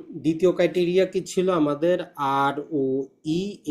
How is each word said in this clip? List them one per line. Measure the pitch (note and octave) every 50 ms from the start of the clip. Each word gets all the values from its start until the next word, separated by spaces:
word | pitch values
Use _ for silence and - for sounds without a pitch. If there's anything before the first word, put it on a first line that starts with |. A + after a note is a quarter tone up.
| - - - D3+ B2+
দ্বিতীয় | D#3 E3 D#3+ F#3 F3+ E3+
ক্রাইটেরিয়া | F3 F3 E3+ F3 F3+ F3 E3+ F3 F#3 F#3 F#3
কি | - F#3+ E3 -
ছিল | - F#3+ F3+ F#3 F3+ E3
আমাদের? | D3+ D3 C#3+ C#3+ D#3+ F3 F3+ F3 F3 - - C#3+ C#3+ C3+ C#3 C#3 C#3
আরওই, | C#3 C#3 D3 D3 - E3 C#3+ C3+ C3 C3 C3+ C3+ - _ _ - D#3 D#3 F3 F#3+ G#3 G3 - - D#3